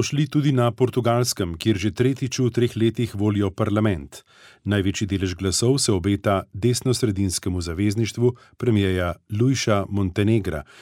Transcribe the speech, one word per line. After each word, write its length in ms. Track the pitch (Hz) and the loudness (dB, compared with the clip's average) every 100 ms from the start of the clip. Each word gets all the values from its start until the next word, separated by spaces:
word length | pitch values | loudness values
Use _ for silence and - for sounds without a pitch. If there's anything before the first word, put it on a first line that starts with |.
šli 240 | 120 143 151 | 2 0 0
tudi 240 | 151 147 | 0 2
na 200 | 131 120 | 2 2
Portugalskem, 840 | 107 127 127 117 117 123 - 90 82 | 2 0 2 2 2 0 -2 -4 -2
kjer 200 | 110 104 | 0 0
že 140 | 104 | 0
tretjič 480 | 87 120 131 127 - | 0 0 0 -4 -2
v 100 | 123 | 0
treh 220 | 110 120 - | 2 0 2
letih 380 | 113 110 113 98 | 0 0 -4 0
volijo 340 | 104 101 101 | 0 2 0
parlament. 720 | - 107 104 110 87 69 - - _ - - | 0 0 2 2 0 -6 -16 -20 _ -20 -10
Največji 440 | - 104 95 95 104 | -2 0 0 -2 -2
delež 260 | 98 95 87 | -2 -2 -2
glasov 420 | 95 90 117 139 | -2 0 2 2
se 140 | - | 2
obeta 520 | 98 90 101 - 95 98 | 0 0 0 2 0 -2
desnosredinskemu 1080 | 101 117 120 131 120 113 95 98 - - 90 | -2 -2 0 0 0 0 0 -2 -2 -4 -4
zavezništvu 760 | 85 85 104 104 110 - 120 123 - - | -4 -2 0 0 -2 0 0 0 -8 -4
premierja 560 | 120 107 98 92 87 85 - 107 | 2 2 2 2 -2 -4 -6 0
Luisa 460 | 123 131 - 101 98 | 0 0 0 0 0
Montenegra, 760 | 98 98 87 104 113 92 78 - - | -2 -2 0 2 2 0 -6 -8 -18